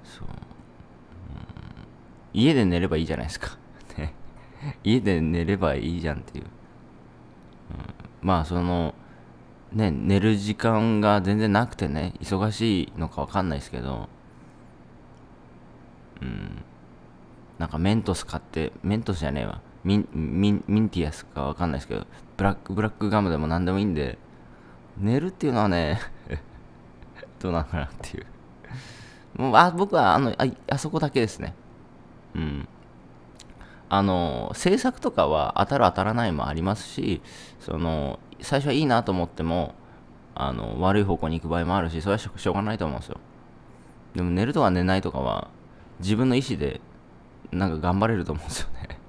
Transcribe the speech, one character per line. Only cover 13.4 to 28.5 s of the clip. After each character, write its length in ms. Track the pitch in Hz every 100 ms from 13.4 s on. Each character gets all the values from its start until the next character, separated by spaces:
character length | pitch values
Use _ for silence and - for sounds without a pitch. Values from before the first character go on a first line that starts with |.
ん 80 | 92
な 60 | 71
い 40 |
で 60 | -
す 60 |
け 100 | 64
ど、 260 | 64 60 50 - - - - - - - - - - - - - - - - - - - - -
う 40 | 65
ん。 380 | 52 50 50 - - - - - - - - - -
な 80 | 85
ん 40 |
か 100 | 78
メ 160 | 90 110
ン 80 |
ト 100 | 104
ス 120 | 90 -
買 140 | 80
っ 40 |
て、 280 | - - 78 -
メ 140 | - 107
ン 40 |
ト 140 | 117 90
ス 40 |
じ 80 | 76
ゃ 40 |
ね 100 | 69
え 40 | 53
わ。 140 | - - -
ミ 140 | 90 104
ン-、 100 | -
ミ 380 | - 78 80 101
ン-、 120 | 101 -
ミ 120 | 104
ン 80 | 110
テ 100 | -
ィ 80 | 76
ア 40 |
ス 140 | - -
か 180 | -
わ 120 | 69 73
か 100 | 87
ん 60 |
な 60 | 69
い 20 |
で 20 |
す 60 | -
け 80 | 52
ど、 100 | 50 - - -
ブ 60 |
ラ 80 | 98
ッ 40 | 95
ク、 180 | -
ブ 80 | 98
ラ 80 | 107
ッ 20 |
ク 180 | - 104
ガ 120 | 107
ム 80 | 98
で 80 | 78
も 100 | 78
何 180 | 82 90
で 60 |
も 80 | 95
い 20 |
い 40 | 104
ん 80 |
で、 240 | 78 67 - - - - - - - - -
寝 220 | 98 127
る 80 | 170
っ 40 |
て 160 | - 147
い 20 |
う 40 |
の 60 | 120
は 80 | 104
ね、 320 | 87 78 - - - - 73 - - -
<laughs> 720 | - - - - - - -
ど 80 | 92
う 20 |
な 80 | 85
の 60 | 80
か 120 | 85
な 80 | 76
っ 40 | -
て 160 | - -
い 40 |
う。 40 | - - -